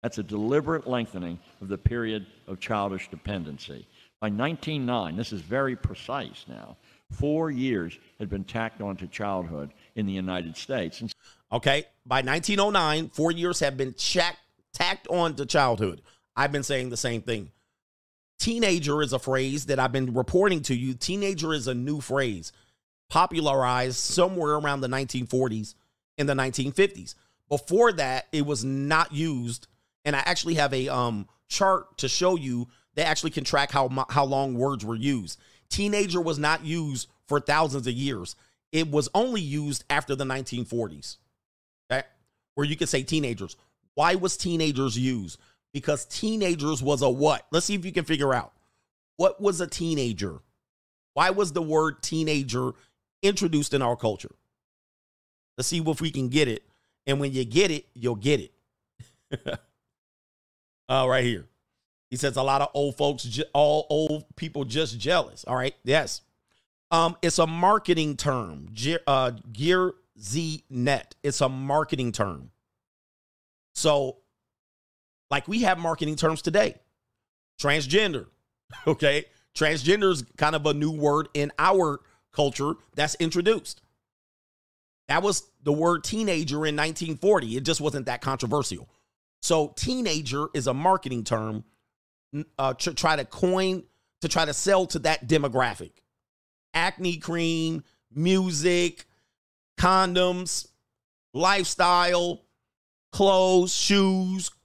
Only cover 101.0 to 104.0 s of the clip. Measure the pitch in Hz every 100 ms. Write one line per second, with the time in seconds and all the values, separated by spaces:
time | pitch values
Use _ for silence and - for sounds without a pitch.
101 | _ _ _ 127 180 196 180 - 180 175
102 | 175 175 175 170 _ _ _ _ _ _
103 | _ - 196 185 185 185 180 - - 202